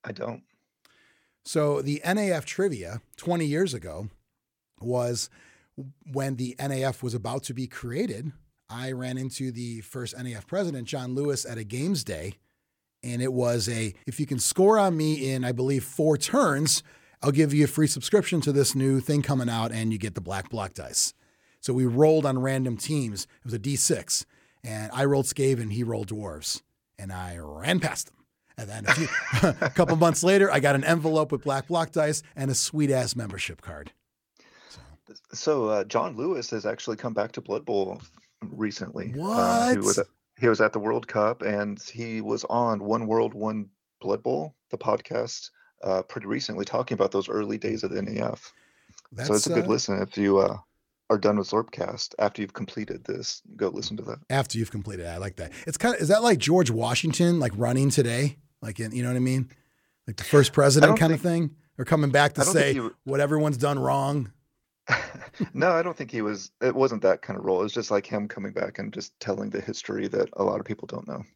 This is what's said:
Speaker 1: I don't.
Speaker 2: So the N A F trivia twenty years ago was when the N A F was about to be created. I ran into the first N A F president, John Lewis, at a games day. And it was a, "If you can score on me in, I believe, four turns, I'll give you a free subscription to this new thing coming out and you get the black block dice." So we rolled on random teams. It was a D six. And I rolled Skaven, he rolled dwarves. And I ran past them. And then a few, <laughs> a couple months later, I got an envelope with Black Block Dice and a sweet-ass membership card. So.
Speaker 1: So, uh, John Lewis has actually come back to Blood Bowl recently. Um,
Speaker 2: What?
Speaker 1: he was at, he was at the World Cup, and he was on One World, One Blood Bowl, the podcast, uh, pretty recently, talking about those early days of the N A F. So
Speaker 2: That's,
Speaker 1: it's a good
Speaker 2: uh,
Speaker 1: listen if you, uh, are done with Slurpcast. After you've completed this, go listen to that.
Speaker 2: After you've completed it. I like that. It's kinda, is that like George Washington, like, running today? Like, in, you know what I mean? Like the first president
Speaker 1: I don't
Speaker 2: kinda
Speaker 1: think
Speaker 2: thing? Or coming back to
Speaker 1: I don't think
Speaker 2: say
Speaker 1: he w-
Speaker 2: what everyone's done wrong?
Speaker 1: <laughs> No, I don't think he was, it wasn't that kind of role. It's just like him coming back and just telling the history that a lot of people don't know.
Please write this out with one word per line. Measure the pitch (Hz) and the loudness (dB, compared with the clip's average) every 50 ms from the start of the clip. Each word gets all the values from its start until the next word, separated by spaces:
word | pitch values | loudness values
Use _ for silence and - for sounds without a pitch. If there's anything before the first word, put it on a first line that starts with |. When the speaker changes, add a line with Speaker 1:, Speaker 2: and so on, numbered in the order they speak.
| - | -12
Speaker 1:
I | 110 | -12
don't. | 107 - 110 113 117 - _ _ _ _ _ _ _ _ _ _ _ _ _ _ _ _ _ _ _ _ _ | -10 -8 -8 -8 -8 -10 _ _ _ _ _ _ _ _ _ _ _ _ _ _ _ _ _ _ _ _ _
Speaker 2:
So | - - 165 151 147 143 143 | -2 0 2 2 2 2 0
the | 135 139 147 147 - | 0 -2 -4 -4 -2
N | 170 185 214 | 0 0 0
A | 208 196 | 2 0
F | 175 151 - | 0 -2 -4
trivia | - - - 190 202 151 104 90 82 104 113 _ _ - | -6 -4 -2 0 0 -2 -4 -8 -10 -10 -12 _ _ -20
twenty | - - 170 175 170 160 | -10 -4 -2 0 0 0
years | 147 143 160 196 180 | 0 2 0 0 0
ago | 127 110 90 90 76 82 104 104 - _ _ _ _ _ _ _ _ _ _ _ _ _ | -2 -6 -10 -10 -10 -10 -10 -12 -12 _ _ _ _ _ _ _ _ _ _ _ _ _
was | - 120 123 123 120 120 120 113 - - _ _ - - _ _ _ _ _ - 135 135 - _ _ 160 | -6 -2 -2 0 0 -2 -2 -4 -6 -8 _ _ -20 -20 _ _ _ _ _ -16 -16 -16 -18 _ _ -8
when | 131 139 135 135 135 | -6 -4 -4 -4 -2
the | 120 131 123 123 - | -4 -4 -6 -6 -6
N | 139 143 | -6 -4
A | 139 131 131 | -2 -2 -2
F | 135 123 - | -2 -2 -4
was | - 123 113 | -6 -6 -6
about | 123 92 120 123 139 - | -4 -6 -4 -6 -6 -6
to | - 127 | -8 -8
be | 123 131 | -8 -8
created. | 120 - - - 120 120 151 226 214 107 101 135 156 - - _ _ _ _ _ _ | -8 -10 -12 -10 -8 -4 -4 -4 -4 -4 -6 -8 -10 -12 -12 _ _ _ _ _ _
I | 110 120 127 131 | -12 -10 -8 -8
ran | 131 123 127 127 127 | -6 -6 -6 -6 -6
into | 131 131 131 120 - 135 131 | -6 -6 -8 -8 -6 -8 -8
the | 120 120 123 120 117 113 | -6 -8 -8 -8 -10 -10
first | 101 - - 127 123 113 - 127 | -12 -12 -12 -10 -10 -10 -10 -10
N | 123 | -10
A | 127 117 | -10 -10
F | 107 - | -12 -12
president, | _ 175 190 202 175 147 131 120 | _ -4 -2 -2 -2 -4 -6 -8
John | - - 135 127 123 127 | -6 -6 -6 -6 -4 -4
Lewis, | 135 143 147 139 127 - | -2 -2 -2 -2 -2 -4
at | - 113 117 | -8 -8 -8
a | 110 | -8
games | 101 113 123 143 180 202 147 107 | -6 -6 -4 -2 0 -2 -2 -2
day. | - 92 76 80 95 101 _ _ _ _ _ _ _ _ _ _ _ _ _ | -6 -8 -6 -6 -8 -10 _ _ _ _ _ _ _ _ _ _ _ _ _
And | - 123 120 120 | -8 -6 -4 -2
it | 127 131 | -2 -2
was | 131 123 123 120 120 120 107 117 | 0 0 0 2 2 0 0 -2
a, | 120 113 113 107 95 - _ | -2 -2 -4 -4 -6 -8 _
"If | - 120 - | -10 -6 -6
you | 151 | -4
can | - 143 123 | -4 -2 -2
score | - - - - 190 202 220 214 | -2 -2 2 6 6 6 8 6
on | 202 190 170 156 | 6 4 2 2
me | 156 156 151 139 131 131 | 2 0 0 0 0 -2
in, | 135 131 127 | -2 -2 -2
I | 123 | -2
believe, | 123 117 123 135 139 131 - | 0 0 0 0 0 0 -2
four | - - - 156 156 151 147 | -4 -2 0 2 2 2 2
turns, | - - - 269 269 180 143 135 156 151 - - - - - _ _ _ _ _ | 0 0 2 4 4 4 4 2 2 2 0 0 -2 -8 -20 _ _ _ _ _
I'll | - 143 | 0 2
give | 139 143 156 147 139 | 4 4 4 4 6
you | 147 147 | 4 4
a | 139 | 4
free | - - 156 | 4 2 2
subscription | 147 - 143 - - - 208 190 - 185 160 | 2 0 -2 -2 2 2 2 4 4 -2 0
to | 127 147 | 0 2
this | 139 143 135 - - | 2 2 2 2 2
new | 131 131 135 135 135 | 2 2 2 2 2
thing | 127 - 151 147 | 2 2 0 0
coming | 139 - 143 131 123 120 | 2 2 0 0 0 0
out | 117 113 113 113 | -2 -2 -2 -2
and | 113 113 113 113 | -2 -2 -2 -2
you | 110 101 | -2 -2
get | 110 107 87 | -4 -6 -6
the | - | -8
black | 87 85 98 95 95 - | -8 -6 -6 -6 -6 -6
block | - 110 98 92 - | -6 -8 -8 -8 -8
dice." | - 76 64 - - - - - _ _ _ _ _ _ _ _ _ | -12 -14 -6 -2 -2 -2 -2 -4 _ _ _ _ _ _ _ _ _
So | - - | -6 -2
we | 123 127 131 | 0 2 2
rolled | 123 117 127 151 156 160 160 143 | 2 6 6 6 8 8 6 4
on | 139 131 131 | 2 0 0
random | 127 135 135 131 131 127 117 | 0 0 0 0 0 -2 -2
teams. | 107 - - 156 147 131 113 104 92 - _ _ _ | -4 -4 -2 -2 -2 -2 -2 -6 -8 -10 _ _ _
It | _ | _
was | 120 110 | -8 -8
a | 110 | -6
D | 98 139 139 | -4 -4 -2
six. | 127 - - - 104 87 - - - - _ _ _ _ _ _ _ | 0 2 0 0 0 -2 -4 -4 -4 -4 _ _ _ _ _ _ _
And | - 107 110 107 107 107 | -12 -10 -8 -8 -8 -6
I | - 131 139 | -2 0 2
rolled | 139 143 139 131 | 2 4 2 2
Skaven, | - - - 135 135 135 117 117 107 | 0 -2 0 2 2 2 2 -2 -4
he | 104 117 | -2 -2
rolled | 123 113 113 107 104 95 | -2 -2 -2 -4 -4 -6
dwarves. | 110 107 104 92 78 76 76 - - - _ _ _ _ _ _ _ - | -8 -8 -8 -8 -10 -8 -6 -6 -6 -6 _ _ _ _ _ _ _ -14
And | 101 95 | -12 -10
I | 92 90 90 90 87 85 | -10 -8 -10 -10 -10 -12
ran | 80 73 73 78 - 151 180 180 | -12 -12 -12 -8 -2 0 0 2
past | - 147 - - - - | 2 -2 -4 -6 -10 -12
them. | _ _ _ _ _ _ _ _ _ - | _ _ _ _ _ _ _ _ _ -14
And | 110 101 | -12 -12
then | 104 110 104 | -10 -6 2
a | 101 | 2
few, | - 156 165 135 - - - - - 113 | 2 2 2 -2 -4 -6 -4 0 2 4
<laughs> | 110 175 - - | 4 4 2 2
a | 170 156 | -2 -2
couple | - - 175 170 165 | 4 4 4 4 6
months | 160 170 170 156 - | 6 6 4 4 4
later, | 170 180 196 196 196 196 | 4 6 6 6 6 6
I | - 143 | 4 4
got | 131 143 143 | 4 4 4
an | 135 139 | 4 4
envelope | 156 170 170 151 160 156 156 151 - | 2 2 2 2 2 2 2 2 2
with | 151 131 | -2 -2
Black | - 147 135 135 131 - | -2 -2 -2 -2 -2 -2
Block | 175 170 165 156 | 0 0 0 0
Dice | - 165 156 151 156 - - - _ | 0 0 0 0 0 -4 -6 -10 _
and | - 135 135 | -4 -2 -2
a | 131 | 0
sweet-ass | - - - - 151 147 139 135 127 123 107 - | 0 -2 -2 0 0 2 4 4 2 2 0 -4
membership | 120 113 104 95 92 - - 85 - | -6 -6 -6 -8 -8 -8 -8 -8 -12
card. | - - 82 73 76 - _ _ _ _ _ _ _ _ _ _ _ _ _ - - - | -14 -14 -12 -12 -14 -16 _ _ _ _ _ _ _ _ _ _ _ _ _ -20 -20 -20
So. | - - - - - _ _ _ - - _ _ | -20 -20 -20 -20 -20 _ _ _ -20 -20 _ _
Speaker 1:
So, | - - - 156 151 139 117 107 | -14 -4 -2 0 0 2 2 2
uh, | 107 104 95 | 0 0 -2
John | 104 - 113 - 185 120 | 0 0 0 0 0 -4
Lewis | 110 131 175 185 139 113 - | -6 -4 -4 -4 -4 -4 -6
has | - 110 98 | -6 -4 -4
actually | 107 - - - - 110 107 | -4 -6 -4 -6 -6 -6 -6
come | - 123 113 | -6 -4 -2
back | 107 104 113 | -2 -4 -4
to | - - | -4 -12
Blood | - - 101 113 - | -6 -4 -6 -6 -4
Bowl | - 113 101 95 92 95 - - - _ _ _ _ _ _ | -2 0 0 0 -2 -4 -12 -14 -20 _ _ _ _ _ _
recently. | - 95 73 - 110 104 101 - 98 - - - 95 110 120 | -14 -14 -6 -4 -4 -4 -4 -8 -10 -10 -8 -10 -8 -8 -8
Um, | 139 | -6
Speaker 2:
What? | 165 196 220 233 233 233 233 233 240 247 | -4 -2 0 2 2 2 2 2 4 2
Speaker 1:
he | 254 202 | 2 2
was | 98 101 98 - | 2 2 2 0
at, | - _ _ _ _ _ _ - | -2 _ _ _ _ _ _ 0
he | 123 120 | 2 2
was | 110 104 | 4 4
at | 110 107 - | 4 2 2
the | 107 | -2
World | 104 110 117 120 110 - | -2 0 -2 -2 -4 -2
Cup, | - 110 104 110 120 - | 0 2 2 2 0 -2
and | - 104 104 104 104 104 101 104 | -4 -2 -2 -2 -2 -4 -6 -10
he | - - - 113 117 113 113 110 | -12 -16 -12 -10 -10 -6 -6 -6
was | 107 104 113 113 - | -4 -4 -4 -4 -2
on | - - 120 120 117 110 101 104 | -2 0 0 2 2 0 -2 0
One | 101 113 117 117 | -2 -2 0 0
World, | 107 110 113 113 110 104 | 2 2 2 2 0 -2
One | 104 107 110 110 107 104 98 _ _ _ _ _ _ | -4 -6 -4 -4 -6 -8 -10 _ _ _ _ _ _
Blood | - 95 101 101 | -2 -2 -2 -2
Bowl, | - 120 131 147 156 156 _ _ _ _ | 0 -2 -2 -2 -4 -8 _ _ _ _
the | - 98 | -10 -4
podcast, | - - 104 - - - 117 113 117 117 - - - - _ _ _ _ _ _ | -2 0 0 -2 -2 -4 -4 -4 -4 -4 -8 -12 -14 -16 _ _ _ _ _ _
uh, | - 95 95 92 | -4 -2 0 0
pretty | 92 - - 123 101 | -2 -4 -10 -10 -6
recently, | 98 110 - - - 107 - 101 | -4 -4 -4 -4 -6 -6 -6 -6
talking | - - 117 127 - 123 | -2 -2 -4 -2 -2 0
about | 95 98 98 | 0 0 2
those | - 98 95 - | 2 -2 -2 0
early | - 104 107 101 107 107 | -2 -4 -2 -2 -4 -4
days | - - 113 110 | -4 -4 -4 -4
of | - 95 | -4 -4
the | 92 98 | -4 -4
N | 98 104 110 107 | -4 -4 -4 -4
A | - - | -4 -4
F. | - - - - _ _ _ _ _ _ _ _ | -6 -8 -12 -20 _ _ _ _ _ _ _ _
So | _ - _ _ - | _ -20 _ _ -12
Speaker 2:
That's, | 107 127 147 | -8 -2 0
Speaker 1:
it's | 107 104 - | 2 2 2
a | - 170 | 2 2
good | 120 98 | 2 2
Speaker 2:
uh, | 92 | 2
Speaker 1:
listen | 110 - - - 98 92 | 0 0 0 -2 -2 -2
if | 95 95 - 104 | -2 -4 -2 0
you, | 101 101 98 98 | 2 4 6 6
uh, | - 98 - 101 - _ _ _ _ _ _ _ _ _ | 4 4 0 -4 -12 _ _ _ _ _ _ _ _ _
are | 107 104 | 0 4
done | 95 107 104 104 | 4 4 2 2
with | 95 - | 0 0
Slurpcast. | - 107 110 - - - - 92 92 - - - - - | 0 -2 -2 -2 -6 -8 -8 -6 -6 -8 -8 -8 -2 0
After | 107 101 - - | 0 0 0 -2
you've | 104 95 | -8 -8
completed | _ - 107 - - 113 107 - - - - | _ -10 -10 -8 -8 -10 -8 -8 -10 -10 -8
this, | - 101 - - - - - _ - - | -8 -8 -6 -6 -8 -10 -10 _ -20 -6
go | - 104 92 | -2 -2 -2
listen | - - 107 - 107 | -2 -4 -6 -6 -8
to | 107 - | -8 -8
that. | 107 113 - - _ | -10 -12 -12 -8 _
Speaker 2:
After | 131 135 135 - - 113 | -2 -2 0 -2 -2 -4
you've | 110 - | -4 -4
completed | - 107 92 107 101 90 85 | -6 -8 -8 -8 -10 -8 -8
it. | 85 | -8
I | 82 | -8
like | 87 95 101 - | -6 -8 -8 -8
that. | - 87 80 - - - | -10 -12 -12 -12 -12 -10
It's | 165 151 | -8 -6
kinda, | - - 214 190 - | 0 0 0 2 2
is | 160 147 | 4 4
that | 196 214 | 4 6
like | 233 240 208 131 | 6 4 4 4
George | 104 143 165 185 170 117 | 4 4 6 6 6 4
Washington, | 113 110 117 117 123 - - 165 135 - 175 170 175 165 | 2 0 0 0 0 0 0 0 2 4 4 4 4 4
like, | 135 120 92 | 2 0 0
running | 101 117 117 123 131 135 139 | 0 0 2 2 4 4 4
today? | - - 127 117 117 120 143 147 - - _ _ _ _ | 4 4 4 4 2 2 0 0 -2 -4 _ _ _ _
Like, | - 113 101 - | -10 -10 -8 -6
in, | 113 110 | -8 -6
you | 113 123 | -4 -4
know | 123 123 | -2 0
what | 127 | 0
I | 127 | 2
mean? | 127 127 131 135 127 - - _ _ _ _ _ _ _ _ _ _ | 2 2 2 0 -2 -4 -8 _ _ _ _ _ _ _ _ _ _
Like | - 104 - | -12 -10 -8
the | - | -2
first | - - 147 131 104 | 6 8 8 8 8
president | - - 135 143 131 151 147 | 6 6 6 8 8 10 10
Speaker 1:
I | - | 8
don't | - 214 | 8 6
Speaker 2:
kinda | 165 160 160 - | 6 4 4 2
Speaker 1:
think | - 180 170 170 165 147 | 2 0 2 2 0 0
Speaker 2:
thing? | - _ _ _ _ - | -2 _ _ _ _ -8
Or | 127 | 0
coming | - 165 156 147 143 | 2 2 4 4 4
back | 131 143 143 147 147 | 6 6 6 6 4
to | - | 2
Speaker 1:
I | - | 2
don't | - | 4
think | 190 160 143 | 4 4 4
Speaker 2:
say | 139 139 | 4 2
Speaker 1:
he | 135 | 2
w- | 117 110 - _ _ | 0 -4 -6 _ _
Speaker 2:
what | 131 135 135 | -2 0 2
everyone's | 143 143 156 151 151 151 143 | 2 4 4 2 2 2 2
done | 120 135 143 143 135 | 2 2 2 2 2
wrong? | 131 131 139 139 135 139 143 147 123 101 - _ _ _ _ _ _ _ _ _ _ - | 2 2 2 2 2 0 0 -2 -2 -4 -10 _ _ _ _ _ _ _ _ _ _ -2
Speaker 1:
<laughs> | - - - - - - - - _ - 175 - - | -2 -2 -2 -10 -12 -16 -16 -18 _ -6 -6 -6 0
No, | - 147 185 | 2 4 4
I | 175 165 | 4 4
don't | 170 175 165 | 2 0 -4
think | - 147 110 | -6 -10 -6
he | - 117 | -4 -2
was, | 107 104 107 95 - - _ _ | -2 -2 -2 -4 -8 -14 _ _
it | 120 131 - | 0 0 4
wasn't | 135 135 131 117 107 | 4 2 2 2 4
that | - 95 92 - | 4 4 4 4
kind | - - 98 98 | 0 -8 -8 -4
of | - | 0
role. | - 92 90 | 0 2 2
It's | 101 107 | 2 0
just | - 120 110 - | -2 -4 -2 0
like | 107 101 98 | 0 0 0
him | - - 104 104 104 | 0 -4 -4 -4 -4
coming | - - 98 101 | -8 -8 -8 -6
back | 101 - 98 - - - | -4 -4 -4 -4 -6 -8
and | 104 107 | -8 -8
just | 107 - - - _ _ | -8 -10 -12 -12 _ _
telling | - 110 98 104 104 104 | -4 -4 -4 -2 -4 -6
the | 101 104 | -6 -6
history | - - 107 - - - 104 104 104 101 | -6 -6 -8 -8 -6 -6 -4 -4 -4 -2
that | - - - - - | 0 0 0 0 0
a | - 98 | 0 0
lot | 98 101 104 | 0 0 -2
of | 104 | -4
people | - 107 - - | -6 -8 -8 -8
don't | - - - - - | -10 -10 -10 -8 -8
know. | 67 - 92 _ _ | -10 -10 -10 _ _